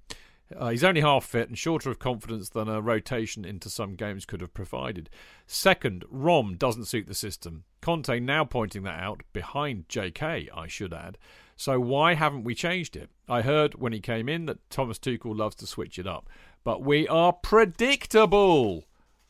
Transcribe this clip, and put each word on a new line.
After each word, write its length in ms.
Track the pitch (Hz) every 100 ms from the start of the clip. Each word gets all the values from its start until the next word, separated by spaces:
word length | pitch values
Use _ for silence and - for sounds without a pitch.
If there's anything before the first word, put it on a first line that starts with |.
| - - - _ - -
Uh, 140 | 123
he's 140 | 117
only 180 | 180 165
half 240 | 147 135 -
fit 220 | 117 117
and 80 | 113
shorter 320 | 165 160 135
of 80 | 113
confidence 520 | 127 117 113 113 92
than 180 | 113 110
a 140 | 110
rotation 640 | 110 110 - 123 113 113 92
into 220 | 98 101
some 280 | - 101 92
games 300 | 104 98 -
could 160 | 92
have 120 | 87
provided. 560 | - 95 - 127 92 80 - - - -
Second, 580 | - 190 180 131 90 -
ROM 480 | 131 156 160 104 87
doesn't 300 | 127 117 104
suit 220 | 120 90
the 80 | 101
system. 480 | 104 - 87 80 - -
Conte 380 | - 170 131 120
now 260 | 123 151 143
pointing 380 | 127 107 101
that 160 | 95 80
out 220 | 95 104 -
behind 560 | 101 85 143 147 107 -
J 220 | 117 92
K, 380 | - 156 147 -
I 140 | 82 82
should 260 | - 95
add. 240 | 82 85 - - - - -
So 240 | - 127
why 340 | 120 139 165
haven't 300 | 160 151 143
we 100 | 113
changed 420 | 117 170 180 - 80
it? 140 | - _ -
I 140 | 120
heard 340 | 120 151 147 -
when 160 | 120
he 80 | 110
came 300 | 123 113 120
in 160 | 165 160
that 240 | - -
Thomas 300 | - 127 107
Tuchel 360 | 135 117 117 107
loves 200 | 107 -
to 120 | 95
switch 300 | - - -
it 100 | 92
up. 220 | 82 - - - _
But 200 | 123 98
we 240 | 135 147 156
are 240 | 160 175
predictable 1500 | 175 - 214 208 - 247 277 - 220 214 202 196 156 110 82 - _ _ _